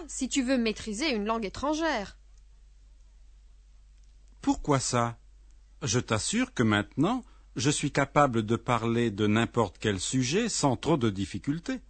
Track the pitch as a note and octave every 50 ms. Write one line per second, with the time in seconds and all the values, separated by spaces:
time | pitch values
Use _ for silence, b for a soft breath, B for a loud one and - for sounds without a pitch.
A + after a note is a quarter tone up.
0 | F4 C4+ - - C4+ A#3+ - C#4 B3 B3 C4+ B3 A3+ A3+ G#3 - - A3 G#3 G3+
1 | D4+ D#4+ B3 G#3 G3+ G#3+ A3+ A3+ A3+ F#3 - - B3+ D4 D#4 D4+ E4 D#4+ C#4+ A3
2 | G3 - - - - - - - - - - - - - - - - - - -
3 | - - - - - - - - - - - - - - - - - - - -
4 | - - - - - - - - - C#4 C#4 - - D3+ C#3+ C3 - - - A#2+
5 | A#2 A#2 A#2 - - - - - - - - - - - - - - B2 G#2 B2
6 | A2+ - A#2+ G#2+ - - - A#3 B3+ - - - A#2+ A2 G#2 G#2 G2+ - - B2
7 | D3 F#3+ B3+ C4 b b b b b b b C3 A2 D3 C#3+ - - C#3+ - D3
8 | C#3 - - D3 D3 C3+ A2+ A2+ A2 G#2 A#2 A2+ - - B2 A2+ A2 A#2 A2+ A#2
9 | A#2+ A2+ G2+ F#2+ G#2+ G#2 G#2 A2+ A#2 A2+ - A#2+ A2+ F#2+ - - - A2 G2+ F#2+
10 | - - - C3 B2+ A#2+ D3+ G3+ A#3+ G#3 - - - C#3+ A#2+ - - C#3 E3+ D3+
11 | A#2 A2+ F#2 F#2+ G2 - - G2 - - D3 E3+ - - C4 A#3+ -